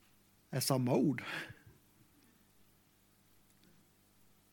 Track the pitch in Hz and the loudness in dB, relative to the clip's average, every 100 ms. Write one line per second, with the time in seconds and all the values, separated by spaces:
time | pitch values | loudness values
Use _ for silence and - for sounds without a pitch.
0 | _ _ _ _ _ 135 - 131 123 151 | _ _ _ _ _ -4 0 2 2 2
1 | 135 120 - - - - - - _ _ | 2 0 -6 -10 -12 -16 -20 -20 _ _
2 | - _ - _ _ _ - _ _ _ | -20 _ -20 _ _ _ -20 _ _ _
3 | _ _ _ _ _ _ - - _ _ | _ _ _ _ _ _ -20 -20 _ _
4 | _ _ _ _ _ | _ _ _ _ _